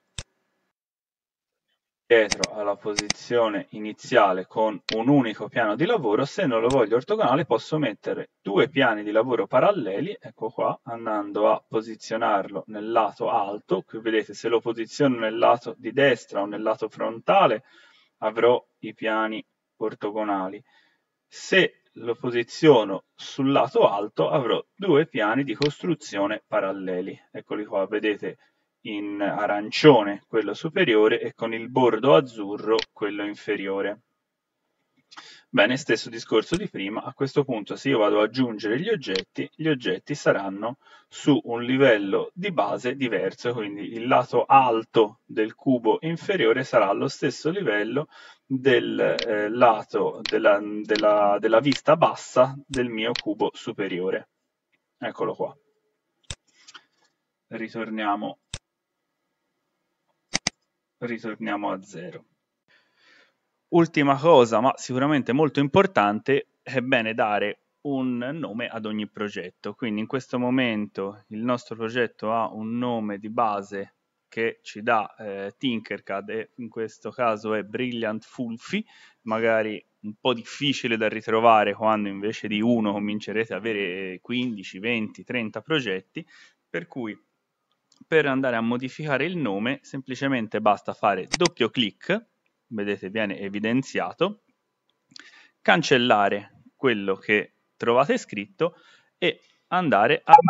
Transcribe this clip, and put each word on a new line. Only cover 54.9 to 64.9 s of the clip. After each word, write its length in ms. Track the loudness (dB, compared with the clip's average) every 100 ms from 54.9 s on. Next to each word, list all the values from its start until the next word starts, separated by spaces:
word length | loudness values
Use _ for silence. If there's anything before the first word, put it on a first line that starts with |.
| _
Eccolo 380 | -10 -6 -6
qua. 220 | -6 -8 -10 _ _ _ _ _ _ -20 -20 _ _ -20 -20 _ _ _ _ _ _ _
Ritorniamo, 920 | -12 -10 -10 -8 -6 -4 -4 -6 -12 _ -14 _ _ _ _ _ _ _ _ _ _ _ _ _ _ _ _ _ -8 -8 -14 _ _ _ _
ritorniamo 720 | -8 -8 -8 -8 -6 -6 -6
a 100 | -8
zero. 420 | -10 -16 -14 -16 -20 _ _ _ _ _ _ _ _ _ _ _ _ _ _
Ultima 480 | 4 4 4 2 4
cosa, 420 | 8 8 8 4
ma 140 | 2
sicuramente 560 | -2 -4